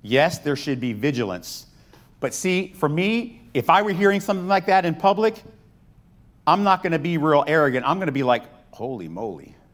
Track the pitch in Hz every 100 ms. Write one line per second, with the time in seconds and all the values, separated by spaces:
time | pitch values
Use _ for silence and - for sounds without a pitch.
0 | 107 127 160 170 147 135 - 131 123 107
1 | 139 127 107 90 - - - _ _ -
2 | _ _ 131 - 185 185 185 - 151 151
3 | 190 226 233 - - 135 - 180 208 180
4 | 196 196 196 196 180 196 185 190 170 160
5 | 196 196 220 220 - - _ _ _ _
6 | _ _ _ _ - 175 202 185 185 160
7 | 151 165 151 147 143 156 147 127 123 180
8 | 185 139 127 120 - - _ - 120 127
9 | 82 85 113 80 73 73 _